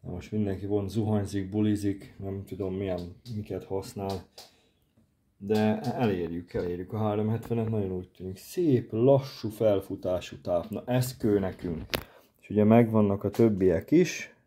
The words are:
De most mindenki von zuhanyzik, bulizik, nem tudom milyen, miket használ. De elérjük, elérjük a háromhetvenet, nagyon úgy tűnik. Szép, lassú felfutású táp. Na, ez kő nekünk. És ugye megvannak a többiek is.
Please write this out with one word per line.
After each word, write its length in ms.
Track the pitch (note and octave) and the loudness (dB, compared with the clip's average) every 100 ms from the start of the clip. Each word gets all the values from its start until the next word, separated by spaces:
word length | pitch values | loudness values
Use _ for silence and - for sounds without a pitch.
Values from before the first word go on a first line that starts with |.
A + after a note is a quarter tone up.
De 80 | F2 | -12
most 220 | F2+ - | -12 -6
mindenki 340 | G#2+ G2+ F#2 G2 | -4 -2 -4 -2
von 220 | G#2 G2 | -2 -2
zuhanyzik, 600 | G2 G#2+ G#2+ F#2+ G2+ F#2+ | -2 0 0 0 -4 -4
bulizik, 640 | G#2 G#2+ G#2 G2+ G2 - - | 0 2 2 -2 -4 -10 -14
nem 260 | F#2+ G2 | -10 -10
tudom 300 | F#2+ F#2 F#2+ | -10 -8 -6
milyen, 420 | F#2 G2 F2+ F2 F#2+ - | -4 -4 -4 -6 -14 -12
miket 300 | A2 G#2 F#2 | -10 -8 -8
használ. 640 | - G2 F#2+ - G2 F#2+ - - - _ _ _ _ _ _ _ _ _ | -6 -8 -8 -8 -6 -6 -10 -20 -20 _ _ _ _ _ _ _ _ _
De 440 | G2 G#2+ G#2+ G#2+ | -2 2 2 2
elérjük, 760 | A#2+ A#2 A#2+ F#2 E2+ E2+ F2+ | -2 0 0 0 -2 -6 -8
elérjük 380 | A2+ F2 F2 F#2 | -6 -4 -6 -6
a 60 | G#2+ | -4
háromhetvenet, 720 | G#2+ G#2 G#2+ A2+ A2+ A#2 A2 | -2 0 -2 -4 -4 -4 -2
nagyon 240 | A2 F#2+ | -2 -2
úgy 160 | F#2 F#2 | -6 -10
tűnik. 280 | _ F#2 F#2+ | _ -12 -12
Szép, 560 | - - F3 B2+ - | -10 -2 2 2 2
lassú 560 | A2 B2 C#3 C3+ - A2 | 2 6 4 2 -8 -8
felfutású 880 | G#2 A2 G2+ - F#2+ F#2+ F2+ - - | 0 2 2 0 -6 -2 -4 -4 -12
táp. 320 | - F2 E2 | -2 -2 -2
Na, 140 | G2+ - | -8 -2
ez 300 | B2+ B2+ - | 0 0 -2
kő 220 | A#2 G#2 | 2 2
nekünk. 460 | F#2+ F2+ F2 D#2+ - - - - _ _ | 2 -4 -6 -6 -4 -6 -6 -20 _ _
És 100 | - | -4
ugye 140 | G2 | 2
megvannak 600 | G#2 A2+ A#2 A2 G#2 G2 | 8 8 8 4 2 2
a 60 | G2+ | -4
többiek 600 | - A2+ G2 F#2 E2 - | 4 4 6 4 4 4
is. 440 | D#3 F3 - - _ | 4 4 0 -12 _